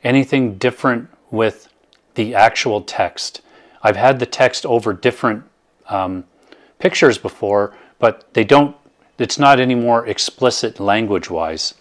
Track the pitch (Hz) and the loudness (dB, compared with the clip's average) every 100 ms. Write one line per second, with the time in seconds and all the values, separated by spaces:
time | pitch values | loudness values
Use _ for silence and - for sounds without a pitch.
0 | 123 135 135 139 123 98 123 - 135 120 | 0 0 0 -2 -2 -2 -4 0 -2 -2
1 | - _ _ 110 113 - _ _ _ _ | -6 _ _ -2 -2 -2 _ _ _ _
2 | _ - 110 113 110 - 131 104 - - | _ -6 -4 4 4 2 -2 -4 -6 -6
3 | 90 - - - _ _ _ _ 110 98 | -6 -4 -12 -14 _ _ _ _ 0 2
4 | 123 131 120 - 127 - - 120 110 92 | 2 0 -4 0 0 0 -2 -2 -2 -2
5 | 127 - 123 107 - _ _ _ - 98 | -2 0 -4 -4 -10 _ _ _ -8 -6
6 | 92 92 90 _ _ - _ _ 92 - | -6 -8 -14 _ _ -20 _ _ -4 2
7 | 147 110 101 - 104 101 101 - _ _ | 2 2 -6 -8 -2 -2 -2 -8 _ _
8 | 117 110 _ - 107 143 147 - _ _ | 0 0 _ -2 4 6 4 -4 _ _
9 | _ _ 120 - 143 135 127 123 117 117 | _ _ -6 2 4 4 4 0 2 0
10 | 117 101 - - 127 - 113 - 98 104 | 0 -6 -6 0 0 0 -6 -6 -2 0
11 | 110 98 - 85 80 80 - - | 0 -2 -4 -6 -6 -6 -10 -10